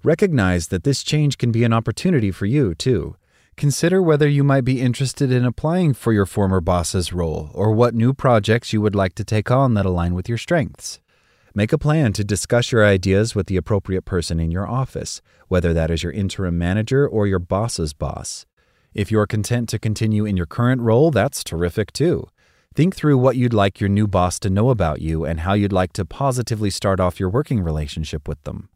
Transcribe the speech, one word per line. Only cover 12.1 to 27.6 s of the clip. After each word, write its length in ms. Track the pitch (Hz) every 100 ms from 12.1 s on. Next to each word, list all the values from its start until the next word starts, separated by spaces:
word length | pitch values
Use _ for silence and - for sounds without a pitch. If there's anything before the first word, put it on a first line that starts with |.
to 100 | 101
discuss 480 | 101 104 - 120 -
your 140 | 117 104
ideas 480 | 98 95 95 117
with 140 | 104 90
the 100 | 92
appropriate 480 | - 101 - 92 -
person 340 | 92 80 82
in 100 | 82
your 160 | 87 101
office, 540 | 120 127 - - - _ _ _
whether 260 | 90 85
that 160 | 82 80
is 120 | 82
your 100 | 87
interim 440 | 101 98 - 92 85
manager 500 | 85 101 110 135 143
or 200 | 110 104
your 140 | 92
boss's 520 | 87 95 117 - 80
boss. 540 | - 71 - - - - _ _ _ _
If 160 | - 101
you're 160 | 107 104
content 420 | 107 101 120 117
to 80 | 113
continue 460 | 110 107 110 107
in 140 | 107 92
your 80 | 85
current 340 | - 120 127
role, 300 | 117 117 160
that's 340 | 120 131 -
terrific 480 | - 82 87 - 104
too. 360 | - 160 - - _ _ _ _
Think 200 | - 175
through 240 | - 151 135
what 180 | 131 127
you'd 160 | 123
like 260 | 110 101 -
your 120 | 101
new 160 | 101 104
boss 320 | 92 87 -
to 100 | 101
know 220 | 95 120
about 320 | 117 82 73
you 240 | 80 80 78
and 140 | 80
how 120 | 87
you'd 200 | 104 101
like 200 | 95 92
to 120 | - 92
positively 640 | - 139 123 117 107 104
start 280 | - 101 95
off 220 | 92 -
your 80 | 92
working 320 | 117 151 117